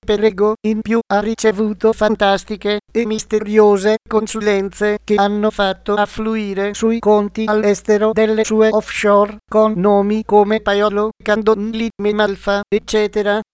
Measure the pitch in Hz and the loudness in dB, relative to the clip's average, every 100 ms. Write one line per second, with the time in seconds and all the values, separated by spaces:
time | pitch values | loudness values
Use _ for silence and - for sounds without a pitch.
0 | - 208 214 190 208 220 214 220 214 226 | 0 2 2 2 0 0 -2 -2 0 -2
1 | - 202 214 226 220 196 214 208 220 220 | 0 -2 -2 0 0 0 -4 0 0 0
2 | 214 214 202 196 - 208 202 208 _ 220 | 0 0 0 0 -4 -6 -4 -4 _ -4
3 | 233 220 - 214 208 214 208 202 196 220 | -4 -6 -4 -4 0 4 4 4 2 -2
4 | _ 220 214 220 208 196 196 - 208 208 | _ -4 -2 -4 0 0 -2 -4 -4 -4
5 | - 208 202 208 214 214 196 190 - 208 | -2 0 0 0 -2 0 -4 -4 -4 -2
6 | 208 - 220 226 208 190 202 208 226 233 | -2 -4 -4 -4 -4 -4 -4 -2 -2 0
7 | 208 208 208 - 220 214 208 202 - 208 | 2 2 0 -6 -2 0 0 -2 0 2
8 | 214 220 220 220 220 220 220 220 - - | 2 0 0 0 0 2 2 2 -4 -4
9 | 208 202 208 208 _ 214 220 220 196 202 | 2 4 2 -4 _ 2 2 2 2 2
10 | 202 214 214 208 202 220 214 202 208 202 | 2 -2 2 2 2 0 0 0 0 0
11 | 214 - - 208 214 214 214 226 226 - | -4 -6 -2 0 2 0 -2 -4 -6 -4
12 | 202 208 208 196 - 202 202 202 - 214 | -4 0 -2 -2 -4 -4 -2 -4 -2 -2
13 | 208 208 208 208 214 | -2 -2 -2 -2 -4